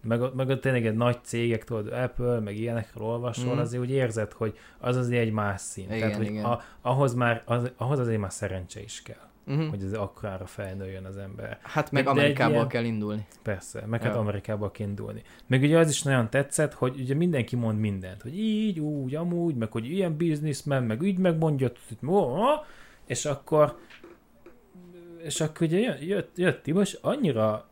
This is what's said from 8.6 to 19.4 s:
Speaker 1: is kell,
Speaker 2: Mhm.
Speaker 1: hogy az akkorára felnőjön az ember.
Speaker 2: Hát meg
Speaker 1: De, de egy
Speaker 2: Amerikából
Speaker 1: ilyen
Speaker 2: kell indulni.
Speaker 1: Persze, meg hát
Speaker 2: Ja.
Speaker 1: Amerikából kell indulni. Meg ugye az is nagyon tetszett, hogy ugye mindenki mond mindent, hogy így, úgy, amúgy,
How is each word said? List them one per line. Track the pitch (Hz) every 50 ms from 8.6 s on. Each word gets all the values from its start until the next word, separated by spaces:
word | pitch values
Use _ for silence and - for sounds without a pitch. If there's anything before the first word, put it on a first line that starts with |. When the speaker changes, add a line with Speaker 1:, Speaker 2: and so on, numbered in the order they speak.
| 90 - - 101
Speaker 1:
is | 104 110 - -
kell, | - - - - - - _ _ _
Speaker 2:
Mhm. | - 139 151 160 156
Speaker 1:
hogy | 151 98 95
az | 95
akkorára | 104 110 101 92 - - - 104 95 92 95
felnőjön | - - - 101 95 95 98 95 95 95 92 92
az | 95 98
ember. | 98 98 95 101 110 107 110 110 -
Speaker 2:
Hát | - - - - 147 -
meg | - 139 131
Speaker 1:
De, | 139
de | 135
egy | 143
Speaker 2:
Amerikából | 143 147 139 131 123 117 117
Speaker 1:
ilyen | 117 117 120
Speaker 2:
kell | 123 120 117
indulni. | 117 113 107 107 104 104 107 104 - - -
Speaker 1:
Persze, | _ 113 101 92 - - - 107 107
meg | 104 117 113
hát | 110 110 104
Speaker 2:
Ja. | 117
Speaker 1:
Amerikából | 107 104 101 98 - - 107 101 104 98
kell | - - 107
indulni. | 101 101 101 104 107 104 107 - - - - -
Meg | - 131 131
ugye | 135 147 160 165
az | 165 156
is | 135 -
nagyon | - 139 135 127 113 113
tetszett, | - 135 143 - - - 151 143
hogy | - - 135 127 135 139
ugye | 131 123 139
mindenki | 151 175 180 165 135 110 - -
mond | 120 117 110 107 107
mindent, | 110 104 98 95 92 92 92 104
hogy | - 120 151 196
így, | 220 220 214 214 220 214 185 160
úgy, | 151 151 151 143 135 127 139
amúgy, | 156 170 175 175 175